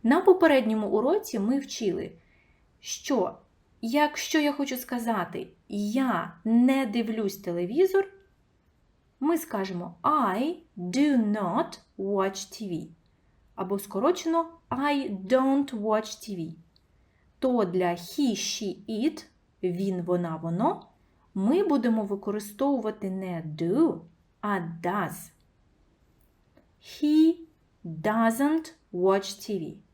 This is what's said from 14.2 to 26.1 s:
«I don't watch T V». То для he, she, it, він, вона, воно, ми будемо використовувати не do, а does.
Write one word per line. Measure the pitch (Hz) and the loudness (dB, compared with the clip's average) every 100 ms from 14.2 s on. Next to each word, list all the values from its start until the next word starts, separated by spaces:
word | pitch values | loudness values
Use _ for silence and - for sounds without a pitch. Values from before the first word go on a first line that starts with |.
| 330 330 330 - _ | 0 -2 -2 -10 _
«I | 247 294 285 262 196 190 | -4 0 0 -2 -8 0
don't | 262 262 277 277 | 2 4 2 0
watch | 226 214 214 214 - - | -4 0 0 -2 -14 -10
T | 185 | -8
V». | 165 165 _ _ _ _ _ _ _ _ | -8 -10 _ _ _ _ _ _ _ _
То | 262 247 190 | 0 2 2
для | 185 180 | 0 0
he, | 175 170 - 277 | -2 -8 0 0
she, | 202 - - 202 - - | 0 -4 -6 -6 -8 -8
it, | 226 285 - - _ _ _ | -2 -2 -4 -18 _ _ _
він, | 185 175 196 185 | -4 -2 -2 -2
вона, | 175 175 175 160 | -2 -2 -2 -4
воно, | 165 170 262 415 - _ _ _ _ | -4 0 0 -2 -10 _ _ _ _
ми | 196 196 339 | -2 2 2
будемо | 415 285 240 220 | 2 2 2 0
використовувати | 202 202 208 208 208 - 277 269 214 214 196 | 0 -4 -4 -6 -8 -2 0 0 -2 -6 -6
не | 190 185 170 160 151 | -6 -6 -6 -8 -4
do, | 170 226 320 170 - _ _ _ | 0 2 2 0 -10 _ _ _
а | 208 196 165 170 | -4 -2 -4 -6
does. | 175 202 160 - - _ _ _ _ _ _ _ _ | -4 -2 -4 -8 -16 _ _ _ _ _ _ _ _